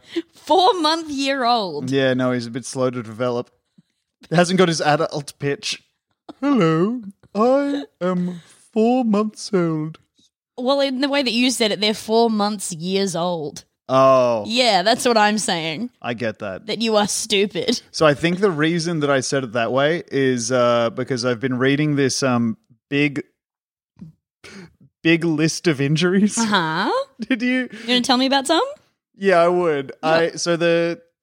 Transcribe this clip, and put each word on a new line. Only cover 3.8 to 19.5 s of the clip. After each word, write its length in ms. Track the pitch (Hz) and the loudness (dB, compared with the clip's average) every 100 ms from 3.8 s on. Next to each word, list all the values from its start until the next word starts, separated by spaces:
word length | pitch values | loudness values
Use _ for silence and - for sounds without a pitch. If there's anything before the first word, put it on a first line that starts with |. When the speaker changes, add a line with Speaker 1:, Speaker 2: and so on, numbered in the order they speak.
| _ _ _ _ - | _ _ _ _ -2
Speaker 2:
Hasn't 260 | 160 175 185 | 0 2 4
got 100 | 180 | 2
his 140 | 156 | 2
adult 560 | 151 147 160 151 143 - | 2 2 0 -4 -10 -8
pitch. 460 | 143 143 - - _ _ _ _ - - | -6 -4 -6 -10 _ _ _ _ -20 -6
Hello, 640 | 277 277 165 160 190 247 202 - _ 202 | 0 2 2 2 0 -2 -10 -18 _ 0
I 500 | 233 269 285 285 277 - | 2 2 0 -4 -8 -6
am 400 | 180 180 180 175 - _ _ | -4 -2 -4 -6 -16 _ _
four 320 | - 220 254 233 | 0 2 2 2
months 480 | 208 214 - - | 0 0 -6 -4
old. 460 | 190 170 160 156 160 _ _ _ _ _ - | -2 0 -2 -6 -10 _ _ _ _ _ -6
Speaker 1:
Well, 240 | 247 277 | -2 0
in 200 | 277 254 | 0 0
the 60 | 285 | -2
way 140 | 277 | 0
that 120 | 247 | 0
you 180 | 226 254 | 0 0
said 200 | 247 220 | 2 0
it, 100 | 180 | 0
they're 120 | 208 | -2
four 380 | 214 - 226 233 | -2 0 2 2
months 420 | 220 202 208 - | 2 -2 -4 -8
years 420 | 165 175 190 196 165 | -8 -4 -2 -2 -2
old. 480 | 180 175 147 - - _ - | -4 -4 -8 -12 -18 _ 0
Speaker 2:
Oh. 560 | 131 135 131 123 117 104 | 4 6 6 4 0 0
Speaker 1:
Yeah, 340 | 233 254 196 | 0 2 2
that's 240 | 190 240 254 | 2 2 2
what 140 | 233 | 4
I'm 180 | 208 214 | 4 2
saying. 540 | 208 175 160 156 240 _ | -2 -2 -4 -6 -8 _
Speaker 2:
I 140 | 117 120 | -8 -4
get 240 | 117 104 | -4 -6
that. 260 | 104 95 - | -8 -10 -8
Speaker 1:
That 160 | 214 | -4
you 140 | 226 214 | 0 2
are 120 | 208 | 2
stupid. 720 | - - 208 202 180 - 247 - | -2 -2 0 0 -2 -4 -4 -6
Speaker 2:
So 160 | - 156 | 2 2
I 80 | 147 | 4
think 240 | 165 180 | 0 0
the 100 | 208 | 0
reason 520 | 156 156 170 160 165 | 0 0 0 -2 -2
that 100 | 143 | 0
I 80 | 139 | 0
said 240 | 127 139 | 0 -4
it 80 | 131 | -4